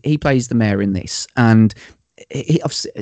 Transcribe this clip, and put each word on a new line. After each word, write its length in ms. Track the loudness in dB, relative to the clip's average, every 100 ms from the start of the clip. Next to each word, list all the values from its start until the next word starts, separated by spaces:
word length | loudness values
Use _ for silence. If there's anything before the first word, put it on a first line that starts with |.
he 120 | -2 -2
plays 300 | 0 0 0
the 60 |
mayor 260 | 0 0 0
in 100 | -2
this, 320 | -4 -6 -12 -6 2
and 360 | 4 6 4 0 -20 _ _ _ -12
he, 300 | -8 -2 -2
I've 80 | -2
s-, 140 | -8 -12 -10